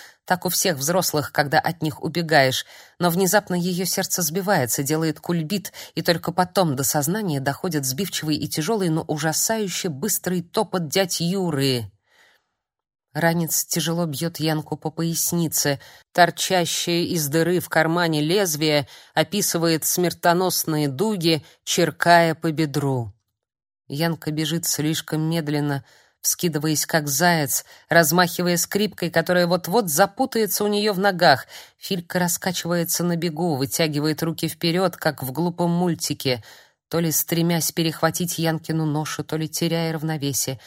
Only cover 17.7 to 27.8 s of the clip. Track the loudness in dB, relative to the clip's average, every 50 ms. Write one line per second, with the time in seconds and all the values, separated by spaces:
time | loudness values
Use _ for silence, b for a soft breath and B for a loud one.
17.7 | 2 2 2 4 2 2 2 2 2 0 0 2 2 2 0 0 0 0 0 2
18.7 | 2 2 0 B B B B B B 0 0 0 0 -2 -2 0 0 0 2 2
19.7 | 2 0 0 -2 0 0 0 0 0 2 2 4 4 4 4 2 0 -2 -2 -2
20.7 | 0 0 0 0 0 0 0 0 0 0 2 2 2 0 -2 b b b b -4
21.7 | 0 0 0 0 0 2 4 6 8 8 6 4 2 -2 -2 -4 -2 0 -2 -2
22.7 | 0 -2 0 0 0 -2 -4 -6 -10 _ _ _ _ _ _ _ _ _ _ _
23.7 | _ _ _ -10 -4 -2 -2 -2 -2 -4 -4 -6 -4 -2 -2 -2 -2 -2 -2 -2
24.7 | -2 -2 -2 -2 -2 -2 -4 -4 -2 -2 0 0 0 -2 -2 -2 0 0 0 0
25.7 | -2 -4 -6 b b b b b b b b -4 -2 -2 -2 -2 -2 0 0 0
26.7 | 0 0 0 0 0 0 0 0 0 2 4 4 4 4 2 0 -2 -4 -6 b
27.7 | b b